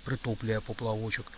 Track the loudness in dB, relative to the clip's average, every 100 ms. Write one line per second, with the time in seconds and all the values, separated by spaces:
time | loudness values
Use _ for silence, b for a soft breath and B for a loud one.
0 | 0 0 0 0 2 2 0 -2 0 2
1 | 0 -2 -4